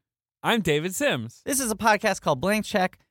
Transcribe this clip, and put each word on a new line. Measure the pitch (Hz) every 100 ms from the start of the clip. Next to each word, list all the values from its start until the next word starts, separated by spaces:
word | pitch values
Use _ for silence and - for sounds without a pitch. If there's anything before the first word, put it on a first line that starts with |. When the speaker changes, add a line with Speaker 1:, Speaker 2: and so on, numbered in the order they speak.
| _ _ _ _
Speaker 1:
I'm | 160 226
David | 165 147 175
Sims. | 185 285 147 110 - -
Speaker 2:
This | 269
is | 240
a | 208
podcast | 220 208 214 190
called | 175 135
Blank | 185 214 -
Check | 202 185 - _